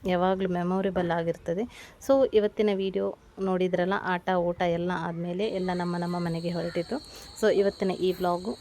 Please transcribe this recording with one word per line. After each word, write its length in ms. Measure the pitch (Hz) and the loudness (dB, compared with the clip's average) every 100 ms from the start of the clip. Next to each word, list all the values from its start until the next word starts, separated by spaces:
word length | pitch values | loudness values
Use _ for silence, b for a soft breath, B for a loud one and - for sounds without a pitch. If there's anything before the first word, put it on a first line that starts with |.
| 190 | 0
ಯಾವಾಗಲೂ 380 | 180 180 190 190 175 | 2 2 2 0 0
ಮೆಮೊರೇಬಲ್ 560 | 175 190 196 185 175 170 | 0 0 0 0 0 0
ಆಗಿರ್ತದೆ. 460 | 165 165 - 170 240 B B B - | 0 -4 -4 -4 -4 B B B 2
So 80 | 269 269 214 | 4 6 4
ಇವತ್ತಿನ 340 | 208 - 214 190 | 2 2 0 2
ವಿಡಿಯೋ 240 | 190 196 196 - - - 190 | 0 0 -4 -6 -16 -6 -2
ನೋಡಿದ್ರಲ್ಲ, 480 | 185 185 175 180 202 - | 2 2 2 0 0 0
ಆಟ 140 | 180 185 185 175 | -2 0 2 2
ಓಟ 140 | 175 180 170 | 0 0 2
ಎಲ್ಲ 140 | 175 170 170 | 0 -2 -4
ಆದಮೇಲೆ 400 | 170 175 180 220 190 | -4 -4 -2 -2 -2
ಎಲ್ಲ 100 | 185 180 | -2 -2
ನಮ್ಮ 180 | 175 175 | -2 -2
ನಮ್ಮ 140 | 175 175 170 | -2 -2 -2
ಮನೆಗೆ 260 | 165 170 170 | -2 -2 -2
ಹೊರಟಿತು. 380 | 170 175 170 254 - B B - | -2 -4 -4 -6 -8 B B 0
So 60 | 220 175 | 2 4
ಇವತ್ತಿನ 300 | 202 - 190 180 185 | 2 2 -2 0 0
ಈ 20 | 180 | 0
ವ್ಲಾಗು 320 | 180 175 190 240 | 0 0 -4 -10